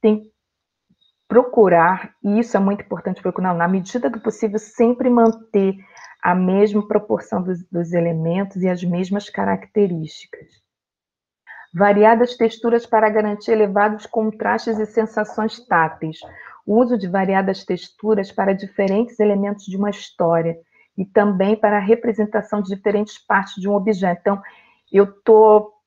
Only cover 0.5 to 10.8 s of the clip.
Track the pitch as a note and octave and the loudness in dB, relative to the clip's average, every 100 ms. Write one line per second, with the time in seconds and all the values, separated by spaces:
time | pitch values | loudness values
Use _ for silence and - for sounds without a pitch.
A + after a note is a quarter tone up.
0.5 | _ _ _ _ _ _ _ _ A3 B3+ | _ _ _ _ _ _ _ _ 2 2
1.5 | B3 G3+ E3+ E3 F#3+ - _ G3+ G#3 A#3 | 4 4 6 4 0 -6 _ -2 -2 0
2.5 | G3+ G3 G3+ - E3+ - F#3 F#3 F3+ F#3 | 0 0 -2 -8 -8 -8 -6 -6 -4 -2
3.5 | F3 E3+ F#3+ F#3 B3 C4+ A#3 A3+ G#3+ A3+ | 0 0 -2 -4 -4 -4 -4 -8 -4 -4
4.5 | G#3 - - A#3 A#3+ B3+ A#3+ A3+ A3+ - | -4 -10 0 0 2 0 4 2 2 -4
5.5 | G#3 G3 F#3+ - - - - F3+ F3+ F#3 | 0 0 -2 -12 -20 -20 -8 -2 0 0
6.5 | G3 G#3+ G#3 G#3 G#3+ G#3 G#3 - G3+ F3+ | 2 2 0 0 -2 -2 -6 -4 -6 -4
7.5 | F3+ F3+ F3 E3+ F3 E3+ E3 E3 F3 G3 | -8 -8 -8 -4 -2 -2 -2 -4 -4 -6
8.5 | F#3+ F#3 F3+ F3+ F3 F#3 G3 G3+ - G3 | -4 -4 -2 -4 -4 -4 -6 -8 -6 -4
9.5 | F#3+ - - G3+ E3+ D#3 - - - - | -4 -4 -2 -2 -2 -8 -14 -20 -20 -20
10.5 | _ _ _ | _ _ _